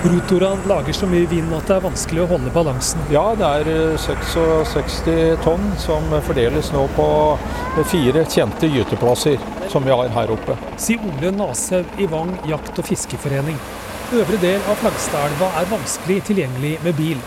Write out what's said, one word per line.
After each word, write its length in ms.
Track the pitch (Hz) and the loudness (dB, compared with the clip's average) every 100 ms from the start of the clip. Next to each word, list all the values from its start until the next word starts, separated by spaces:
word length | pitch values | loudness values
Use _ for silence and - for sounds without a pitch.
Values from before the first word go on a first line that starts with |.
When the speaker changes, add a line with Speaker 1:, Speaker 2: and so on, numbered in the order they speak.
Speaker 1:
Rotorene 640 | 165 175 - 185 190 196 196 | 4 2 2 2 2 0 0
lager 240 | 180 135 | 0 0
så 160 | 147 190 | -2 2
mye 160 | 175 175 | 2 2
vind 180 | 170 165 156 | 0 0 -4
at 80 | |
det 140 | - 190 | 2 2
er 80 | 180 | 2
vanskelig 340 | 131 - 165 | -4 -2 0
å 40 | 175 | 0
holde 240 | 175 127 | 0 0
balansen. 480 | 170 156 127 - 165 143 | 0 0 0 -2 -2 2
Speaker 2:
Ja, 140 | 143 196 220 | 2 2 2
det 80 | 165 | 2
er, 220 | 147 151 | 2 0
eh, 240 | 160 160 156 | 2 2 0
seksogseksti 1080 | - 135 - 170 160 160 151 147 143 - 165 165 165 160 | -2 -4 -2 2 4 4 2 -2 -2 -2 0 2 4 4
tonn 220 | 165 175 208 175 | 2 2 0 -2
som 240 | - 156 156 151 151 | -2 -2 0 0 0
fordeles 400 | 143 117 117 - 139 | 2 2 0 0 0
nå 80 | 135 | 0
på 140 | - 151 151 151 139 - - - - 147 | 2 2 4 4 2 -2 -6 -2 -2 0
fire 380 | 175 123 147 156 | 4 4 4 2
kjente 400 | - 120 - 160 | 2 0 0 0
gyteplasser 720 | 135 101 110 120 - 151 127 - - - | 2 0 2 2 4 2 0 -2 -8 -2
som 100 | 147 | 0
vi 140 | 135 127 | 2 2
har 160 | 127 | 2
her 220 | 113 110 110 | 0 0 -2
oppe. 220 | - 123 - - | -4 -6 -6 -6
Speaker 1:
Sier 240 | - 226 | -2 -2
Ole 320 | 214 135 175 | -2 -2 -2
Nashaug 560 | 196 185 120 - 185 160 139 | -2 -2 -4 -2 -2 -2 -4
i 80 | 196 | -2
Vang 240 | 156 165 185 | -2 -4 -4
jakt- 340 | 151 156 - - | -4 -4 -4 -8
og 60 | |
fiskeforening. 720 | 165 185 - 135 143 135 143 151 - - - - - | -4 -4 -4 -6 -2 -2 -2 -6 -8 -12 -12 -10 -2
Øvre 220 | 240 175 208 | 0 2 2
del 220 | 175 196 196 | 2 2 0
av 80 | 208 | 0
Flagstadelva 720 | 220 151 - 151 147 143 185 160 | 0 -2 -2 -2 -2 0 0 0
er 120 | 185 | -2
vanskelig 460 | 208 127 - 156 190 - | -2 -4 -6 -2 -2 0
tilgjengelig 460 | 196 135 127 147 156 | 0 0 -2 -4 -2
med 100 | 156 | -2
bil. 260 | 156 156 143 | 0 0 -2